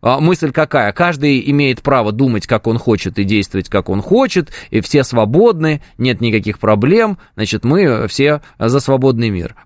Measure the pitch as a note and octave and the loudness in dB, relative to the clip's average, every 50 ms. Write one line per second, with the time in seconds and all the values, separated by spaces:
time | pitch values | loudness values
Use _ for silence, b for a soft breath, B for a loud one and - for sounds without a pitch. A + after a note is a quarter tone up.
0 | - A#2+ B2+ C#3 D#3 E3+ F3+ - E3 C#3+ - D#3+ D#3 - - C#3 A2 G#2 G#2 - | -2 0 0 2 2 2 2 2 -2 -2 0 -2 -2 0 0 0 0 0 0 0
1 | F3 F3 E3 C#3 C#3+ D3 C#3 B2+ - C#3 C#3 C#3+ C#3+ C3+ B2 - - - C3+ B2+ | -2 -2 0 0 0 2 2 2 0 0 0 2 2 0 -2 -2 -2 0 0 2
2 | A2 G#2+ G#2+ A2+ C#3 B2+ A#2 G2+ - - B2 G#2+ - A#2 A2+ A#2 - B2 A2 F#2+ | 0 0 0 0 0 0 0 -2 -2 -2 -2 -2 0 -2 -2 0 0 0 0 0
3 | - F#2 - - G2+ F#2+ A2 G#2 F#2+ - - G2+ F2+ - - G2 - - F#2+ G2+ | -2 -6 -4 -4 -2 0 0 0 0 -2 -4 -6 -6 -2 -2 -4 -2 -2 -4 -4
4 | - - F#3 B3 C4+ A#3 - - D3 - B B B B - A#2 G2 - - D3 | 0 2 2 2 2 2 0 -2 -4 -4 B B B B -4 -4 -2 2 0 0
5 | B2+ - B2+ A#2 A2 G#2+ B2 E3+ A3+ A#3+ G#3 D#3+ D#3+ D#3 D3+ D3 b b b b | 0 2 0 0 0 2 2 4 4 4 2 2 0 -2 -2 -4 b b b b
6 | A#2 B2+ A#2+ - A#2+ A#2 G#2+ A2 F#2+ G#2+ G#2 - - G#2+ G#2+ G2+ A2 C#3+ F#3+ A3+ | -2 -2 -2 0 -2 0 0 0 -2 -2 -6 -2 0 0 2 2 2 2 2 2
7 | A3+ G#3+ G3 b b b b - A2 - - G#2+ - A#2+ D3 F#3+ G3+ D3 A#2+ G#2+ | 2 0 -4 b b b b -8 -6 -4 -4 -4 0 0 2 2 2 2 0 0
8 | A#2 G#2+ - - C3+ D3 D3+ D3 b b b b - A2+ B2 C#3 - - C3+ B2+ | -2 -4 -2 0 2 2 0 -2 b b b b -2 0 0 0 2 0 0 2
9 | C3 C3+ B2 A2+ A#2 A2 G2+ F2+ E2+ F2 - b b | 2 2 2 2 -2 -2 -2 -4 -6 -8 -12 b b